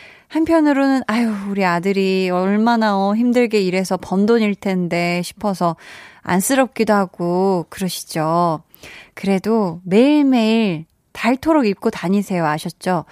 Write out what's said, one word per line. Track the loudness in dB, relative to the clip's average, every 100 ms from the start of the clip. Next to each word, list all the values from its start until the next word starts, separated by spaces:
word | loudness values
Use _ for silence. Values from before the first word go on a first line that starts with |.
| -20 -20 _
한편으로는 | -2 2 4 4 2 2 0 0
"아유, | -2 -2 -4 -4
우리 | -2
아들이 | 0 0 0 0 0 0 0
얼마나, | 0 0 2 2 2 2 0
어, | 0 0
힘들게 | 2 2 2 0
일해서 | 0 -2 -2 -4
번 | -2 0 2
돈일 | 2 2 -2
텐데." | -4 -2 -2 -2 -2 -2
싶어서 | -6 -6 -6 -2 -2 -4 -14 -20 -20 -14
안쓰럽기도 | -2 -2 0 0 0 0 0
하고 | 2 0 -4 -2 0 0 0 -4
그러시죠. | -6 -6 -6 -8 -4 0 2 2 0 _ _ -20 -20 -20
그래도 | -6 -2 -2 0 0 0 -4
매일매일 | 0 4 4 4 4 2 2 2 0 -2 -8 _ _
닳도록 | -4 -2 -2 2 2 2
입고 | 0 -4
다니세요. | -4 -2 -2 0 -2 -2
아셨죠? | -2 -6 -8 -4 -4 -4